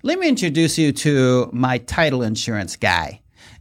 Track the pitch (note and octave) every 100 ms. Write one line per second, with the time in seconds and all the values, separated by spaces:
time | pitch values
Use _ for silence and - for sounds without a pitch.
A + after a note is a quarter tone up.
0 | C4 F#4 E4 B3 F#3 D3 E3 - D3+ -
1 | D3+ C#3 B2+ B2+ A#2 A#2+ B2+ B2+ - -
2 | D#3+ B2+ A2 A2 - G#2 F2+ - G2+ F2
3 | D2+ - _ _ - -